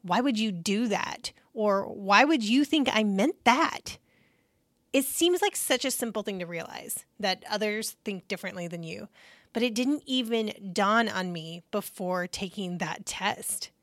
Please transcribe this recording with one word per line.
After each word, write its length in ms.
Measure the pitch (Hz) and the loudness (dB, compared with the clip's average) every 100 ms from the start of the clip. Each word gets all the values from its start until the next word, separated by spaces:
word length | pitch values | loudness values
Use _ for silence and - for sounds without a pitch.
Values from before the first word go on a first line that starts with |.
"Why 180 | 185 180 | 2 2
would 180 | 262 220 | 2 2
you 140 | 220 | 0
do 340 | 180 165 202 240 | -2 0 0 2
that?" 440 | 196 - - - - _ | 0 -2 -6 -12 -14 _
Or, 300 | 240 214 196 - | -2 2 2 0
"Why 380 | - 196 202 | -8 6 8
would 200 | 285 320 | 8 4
you 200 | 208 247 | 4 4
think 240 | 294 320 262 | 4 2 2
I 120 | 220 | 2
meant 420 | 214 190 247 - | 2 2 2 2
that?" 540 | - 254 330 - - - _ _ _ _ _ _ _ _ _ | 4 4 2 -2 -12 -16 _ _ _ _ _ _ _ _ _
It 120 | 269 | -2
seems 380 | 269 - 339 359 | -2 2 2 4
like 140 | 415 - | 0 -2
such 280 | - 254 | -2 0
a 60 | 269 | 0
simple 320 | 247 233 220 | -2 -4 -4
thing 160 | 202 190 | -6 -6
to 80 | 175 | -6
realize, 580 | 170 - - - - - _ | -8 -10 -12 -10 -12 -12 _
that 260 | 202 185 - | -2 -2 -4
others 460 | 214 214 208 220 - | -2 0 -2 -6 -8
think 240 | - 190 - | -8 -8 -6
differently 400 | 190 190 185 170 | -8 -8 -8 -8
than 160 | 170 | -8
you. 240 | 165 196 214 _ - - _ | -10 -10 -14 _ -20 -20 _
But 120 | - | 0
it 100 | 247 | 0
didn't 300 | 226 254 294 - | 2 0 0 0
even 640 | 254 226 226 220 - 196 | -2 0 0 -2 -6 -6
dawn 360 | 180 202 220 226 | 0 4 4 2
on 240 | 185 185 | -2 -4
me 320 | 170 160 170 _ | -6 -10 -14 _
before 560 | 214 - - 180 180 175 | -6 -6 -8 -4 -2 -4
taking 500 | - 196 190 185 175 | -6 -8 -6 -6 -4
that 280 | 160 - - | -6 -6 -10
test. 640 | - 196 - - - - _ | -4 -2 -2 -6 -8 -10 _